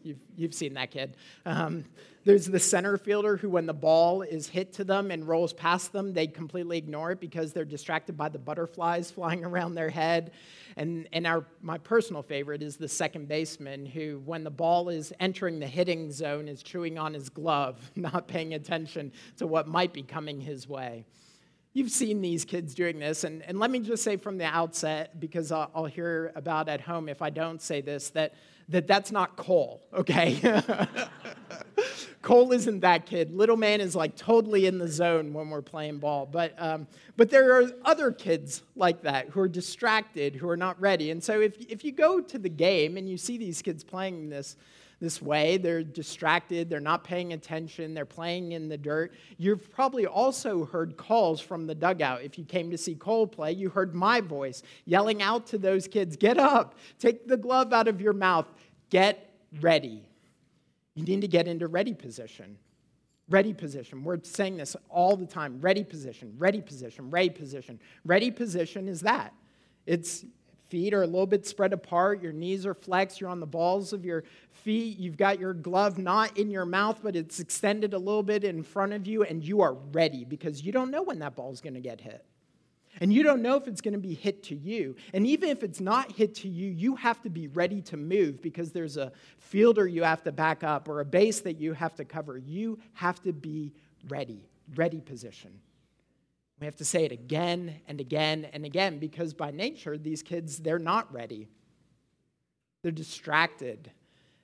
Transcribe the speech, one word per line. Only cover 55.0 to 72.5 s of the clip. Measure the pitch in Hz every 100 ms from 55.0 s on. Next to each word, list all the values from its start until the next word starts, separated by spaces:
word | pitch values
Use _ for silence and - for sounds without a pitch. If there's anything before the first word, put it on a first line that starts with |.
| 214 214
out | 202 233 226
to | 208
those | 190 190 190
kids, | 214 185 151
"Get | 202 285
up, | 294 285 - - - -
take | 247 226 240
the | 254
glove | 233 254 247
out | 233 226
of | 196
your | 208
mouth, | 202 190 170 156 - _ _ _
get | 180 196 202 - _ _ 151
ready." | 170 156 139 107 104 _ _ _ _ _ _ _ _
You | -
need | 160 196
to | 208
get | 170 170
into | 165 170
ready | 175 220 185
position. | 131 113 113 - 92 101 _ _ _ _ _ _ -
Ready | 190 214
position. | 190 160 143 120 131
We're | 147 175
saying | - - 190 185
this | 139 - -
all | 175 180 202
the | 175
time. | 175 147 127
Ready | 175 196
position, | 208 160 131 113 117 110
ready | 180 208
position, | - 139 123 - 131
ready | 170 185
position. | 156 147 139 123 117 - - -
Ready | 180 240
position | 240 233 175 165 202 190
is | 170
that. | 175 - 104 - _ _ _ _ -
It's | 170 170 - - - _ _ _
feet | 175 190
are | 208
a | 175
little | 175 190
bit | 202 202
spread | - 190
apart. | 190 - 175 185 202
Your | 175
knees | 156 175